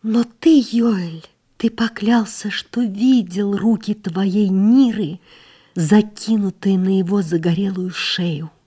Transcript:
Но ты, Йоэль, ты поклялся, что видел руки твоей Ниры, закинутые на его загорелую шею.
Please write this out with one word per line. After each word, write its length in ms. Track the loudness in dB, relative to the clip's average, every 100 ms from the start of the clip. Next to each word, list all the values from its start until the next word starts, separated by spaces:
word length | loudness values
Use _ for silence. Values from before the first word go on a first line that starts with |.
Но 220 | 0 -2
ты, 380 | -2 _ 4 4 4
Йоэль, 540 | 0 2 0 -4 -10 -18 _ _ _
ты 140 | -4
поклялся, 800 | -2 -4 -2 0 0 0 -6 -8
что 320 | -8 -8 -4
видел 720 | -4 0 2 2 0 -4 -2 0
руки 380 | 0 0 -2
твоей 540 | -6 -4 -2 0 0 2
Ниры, 720 | 2 4 4 4 0 -6 -8 _ -20 _ _ _
закинутые 1040 | -4 4 4 4 -6 -2 -2 -2 -2 -2 0
на 200 | 2 0
его 240 | 0 -2
загорелую 680 | -2 -2 0 0 -2 -4 -8
шею. 600 | -6 -6 -4 -4 -4 -10 _